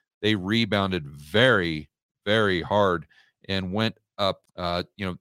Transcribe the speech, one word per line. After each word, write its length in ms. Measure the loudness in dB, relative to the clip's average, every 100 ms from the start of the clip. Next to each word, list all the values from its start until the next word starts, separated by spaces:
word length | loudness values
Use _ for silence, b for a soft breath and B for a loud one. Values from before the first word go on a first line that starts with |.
| _ _
they 140 | -2 0
rebounded 720 | 0 0 0 0 0 -2 -6
very, 840 | -16 -2 4 4 4 0 -4 -8 _ _ _ -2
very 340 | 2 2 0
hard 460 | 0 2 2 0 -6 b b b -8
and 240 | -6 -4
went 240 | -2 -4 -4 _ -4
up, 240 | -2 -2 _ -8
uh, 260 | -4 -4 -6 -8
you 80 | -8
know, 100 | -8